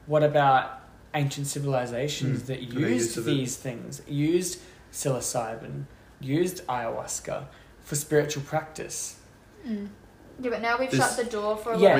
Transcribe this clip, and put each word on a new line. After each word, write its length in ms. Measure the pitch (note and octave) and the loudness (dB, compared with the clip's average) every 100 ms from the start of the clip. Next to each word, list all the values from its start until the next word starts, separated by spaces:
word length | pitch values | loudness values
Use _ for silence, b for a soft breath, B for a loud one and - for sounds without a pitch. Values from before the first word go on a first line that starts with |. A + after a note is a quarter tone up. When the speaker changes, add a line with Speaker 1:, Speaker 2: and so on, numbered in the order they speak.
| - | 0
Speaker 1:
what 160 | D3+ | 4
about 580 | D3 D3 C#3 C3+ - - - - - | 4 6 6 6 4 -6 -18 -20 -6
ancient 320 | D3+ C#3 - C#3 | -2 0 -2 -6
civilizations 960 | C#3+ C#3+ C3+ A#2+ A#2+ D3 - B2+ G#2+ | -4 0 0 0 -2 -2 -2 -2 -2
Speaker 2:
Mm. 40 | A#2 | -4
Speaker 1:
that 120 | C3 | -8
Speaker 2:
And 120 | A#2+ | -6
they 80 | B2 | 0
Speaker 1:
used 100 | A#2 A#2+ | 2 2
Speaker 2:
used 100 | A2+ | 0
to 60 | - | -2
Speaker 1:
these 360 | C3 C#3 B2 - | 0 0 0 -6
things, 460 | C3 A#2 A#2+ - - | -8 -8 -10 -12 -6
used 520 | C#3+ D3+ F3 F#3 - B B B | 0 2 2 0 -8 B B B
psilocybin, 920 | - C#3+ B2 - B2+ A2+ A#2 - C#3 C#3+ B B B | -6 -4 -2 -2 -4 -4 -8 -10 -10 -12 B B B
used 460 | C3 D3+ F3+ F3 - | -2 0 0 -2 -4
ayahuasca 800 | B2 A2+ - - - - - C#3 B B B | -4 -4 -6 -6 -8 -6 -8 -8 B B B
for 100 | - | -8
spiritual 480 | D3 - D3+ D3 C#3+ | -6 2 2 2 -2
practice? 720 | C#3 D#3 - - - - - - - - - - C4+ | -2 -4 -4 -10 -10 -8 -10 -12 -20 -20 -20 -16 -8
Speaker 3:
Mm. 220 | G#3 G3+ - - - - - | -8 -8 -14 -20 -20 -20 -8
Speaker 4:
Yeah, 100 | B3+ | -6
but 120 | G#3+ | -2
now 160 | A#3 A#3+ | 0 0
we've 120 | C4 | 2
Speaker 2:
This 100 | C4+ | 2
Speaker 4:
shut 160 | B3+ - | 2 0
the 80 | A#3 | -4
door 260 | G#3+ G#3 G#3+ | -2 -2 -2
for 160 | A#3+ | -2
a 60 | F#3+ | 6
Speaker 1:
Yes. 120 | G3 D3+ | 8 8